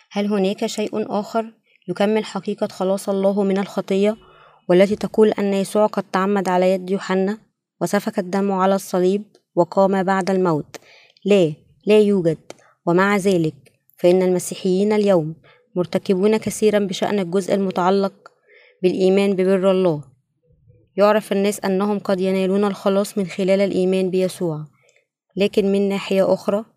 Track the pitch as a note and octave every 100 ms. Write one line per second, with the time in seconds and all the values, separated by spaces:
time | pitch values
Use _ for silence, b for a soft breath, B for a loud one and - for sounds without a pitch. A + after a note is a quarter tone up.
0 | b G3+ G#3 G#3 F#3+ G3+ A3+ A3 G#3+ G#3+
1 | G#3+ G3+ G#3 A3+ A3+ - _ _ - F3
2 | G#3 G#3+ G#3 G3 G3 G3+ G#3 - F#3+ G3
3 | - G3 G3 G3+ G3 F#3+ G3 - F3+ G3
4 | G3+ A3 b b b b - F3+ G3 G#3
5 | - - G#3+ - G3+ G3 G3 G#3 G#3+ -
6 | F#3+ F#3+ F#3+ G3+ F#3 F3+ F#3 F#3+ F3+ F#3+
7 | - F#3+ F#3+ G#3+ _ _ _ _ E3+ G3+
8 | A3 G#3+ F3+ G3 G3 F#3+ F#3+ G3 - F#3
9 | F3+ G3+ G#3 _ _ - E3+ - G3 F#3+
10 | F#3 F#3+ F#3 F#3+ F#3 D3+ - - b b
11 | b b G3 G3+ E3 D3+ _ _ - G#3+
12 | G#3 G3+ E3+ D#3 - - b b - F3
13 | G3 G3+ F#3 F#3 D#3+ - _ _ _ _
14 | F3 F#3 F#3 F3+ F3 F#3 G3 F#3 G#3 G#3+
15 | G3+ F#3 D#3 D#3+ b b _ - F3 F#3+
16 | - F#3 G3+ A3 A3 - G#3+ G#3 G3+ F#3
17 | G#3 G#3 F3+ F#3 F3+ G3+ G3 F#3 F3+ G3
18 | G3 - - _ b b b b F#3 F3+
19 | F#3 F#3+ G3+ F#3+ F#3 G3 F#3+ F#3 F3+ D3+
20 | D3 _ _ _ _ _ _ _ _ -
21 | G3+ G#3+ G#3 G3 G3+ G3+ G3 F#3+ G3+ G#3
22 | G3 G3 F#3+ F#3+ F#3+ G3 G#3 F#3+ G#3 G3
23 | G3+ - F#3 - F#3+ G3 G3 - F#3 F#3+
24 | F#3+ F#3 F#3 - F3+ D3+ D3+ _ _ _
25 | _ _ _ - G3+ G#3 G3 G3 G3+ G3
26 | - F#3+ F3+ F#3+ - G3+ A3+